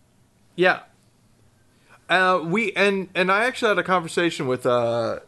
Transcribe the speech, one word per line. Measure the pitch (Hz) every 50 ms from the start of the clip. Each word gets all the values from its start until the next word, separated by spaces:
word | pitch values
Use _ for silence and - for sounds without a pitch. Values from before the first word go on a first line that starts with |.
| _ _ _ _ _ _ _ _ _ _ _
Yeah. | 170 180 185 - - - - _ _ _ _ _ _ _ _ _ _ _ _ _ _ _ _ _ _ _ _ - _ _ -
Uh, | 170 185 185 185 185 175
we, | 156 165 175 226 226 185
and, | - 175 196 202 196 190 185 - -
and | 175 185 185
I | 196 208 233
actually | 254 247 - 247 214
had | 202 180
a | 170
conversation | 180 190 180 165 160 - 185 175 165 165 - 151 127
with, | 127 120 -
uh, | 131 123 120 117 117 117 120 113 110 98 - -